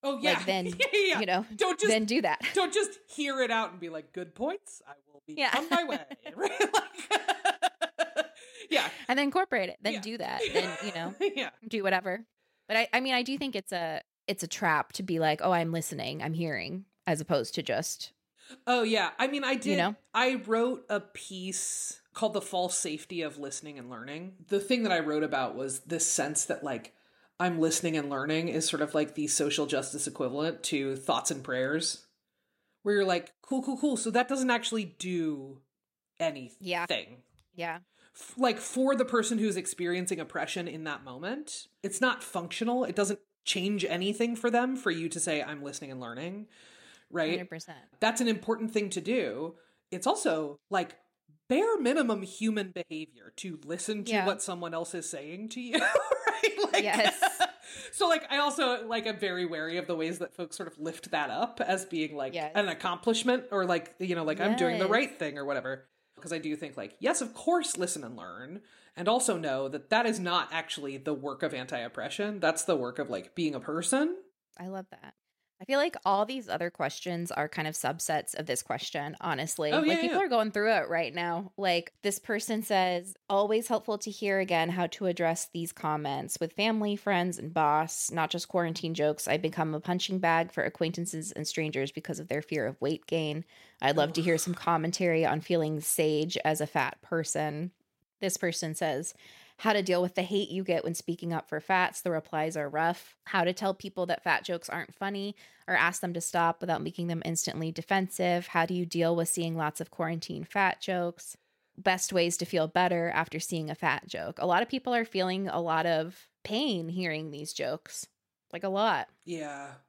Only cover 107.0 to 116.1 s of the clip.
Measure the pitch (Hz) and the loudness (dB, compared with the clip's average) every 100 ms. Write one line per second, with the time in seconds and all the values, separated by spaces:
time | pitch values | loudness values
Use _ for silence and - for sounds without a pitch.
107 | 170 165 - 165 - - 160 165 160 196 | -4 -2 -2 -2 -2 -2 -4 -6 0 0
108 | 190 - 180 175 175 175 165 180 175 170 | 0 0 2 2 2 2 2 0 0 2
109 | 165 170 165 - 165 165 151 - 160 - | 2 4 2 0 -2 0 -2 -4 -10 -4
110 | 165 165 - 147 165 202 190 - - 180 | -4 -4 -6 -8 -4 2 2 2 -2 0
111 | 175 170 - - _ _ _ - 190 185 | 0 -4 -14 -18 _ _ _ -2 2 2
112 | - 190 170 170 170 180 160 180 180 175 | 2 4 4 2 0 2 2 4 4 4
113 | 170 - 165 156 - 170 156 156 165 135 | 2 0 0 -4 -4 -4 -4 -2 0 0
114 | - - 80 - 180 175 233 269 254 240 | -2 -8 -6 -2 2 2 2 -2 0 0
115 | 226 190 185 185 196 - 170 160 165 160 | 0 0 0 0 -2 -2 0 2 2 2
116 | 160 | 0